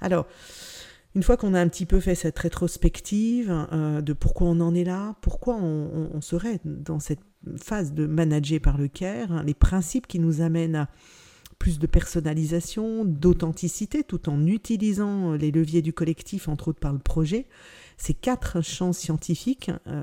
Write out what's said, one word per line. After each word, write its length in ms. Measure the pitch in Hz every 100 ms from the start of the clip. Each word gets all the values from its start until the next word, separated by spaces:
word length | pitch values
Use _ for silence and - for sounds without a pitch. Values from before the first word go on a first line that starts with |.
Alors, 260 | 185 175 - - - - - - - - _
une 80 | 196
fois 140 | 180 247
qu'on 180 | 202
a 60 | 185
un 80 | 170
petit 180 | - 175
peu 140 | 185
fait 160 | 185 170
cette 240 | 160 -
rétrospective, 1120 | 170 - 131 - - - - 208 226 240 214 165 -
euh, 280 | 156 151 151
de 120 | 147
pourquoi 340 | 147 - - 175
on 100 | 170
en 160 | 170
est 80 | 175
là, 320 | 175 185 208 214
pourquoi 340 | - - 247
on, 360 | 226 170 156 147
on, 160 | 156 156
on 80 | 151
serait 380 | - 170 226 208
dans 340 | 156 135 143 156
cette 220 | - 147 - _ - 151
phase 360 | - 208 151
de 140 | 151 151
manager 520 | 156 160 151 143 156
par 200 | - 143
le 100 | 143
CARE, 420 | - 185 226 214
hein, 140 | 165
les 100 | 147
principes 540 | - - 185 160 262 -
qui 100 | 175
nous 220 | 165 151
amènent 340 | 165 165 165
à 160 | 156 143 - - - - - - -
plus 200 | - 151
de 80 | 160
personnalisation, 1160 | 175 - 175 151 156 156 170 - 214 220 226
d'authenticité, 960 | 202 143 180 170 165 - 156 - 214 302
tout 260 | - 165 -
en 180 | 143 160
utilisant, 840 | 214 - 220 214 196 208 202 175
euh, 40 | 151
les 160 | 151
leviers 280 | 160 156 170
du 120 | 160
collectif, 560 | - 160 160 - 196 160
entre 200 | 143 165
autres 120 | -
par 120 | 143
le 60 | 139
projet. 480 | - 160 156 226 - - - - - -
Ces 180 | -
quatre 480 | - 254 247 - 175
champs 300 | 156 - 180
scientifiques, 800 | 175 - 160 - 165 240 262 - - -
euh, 160 | 143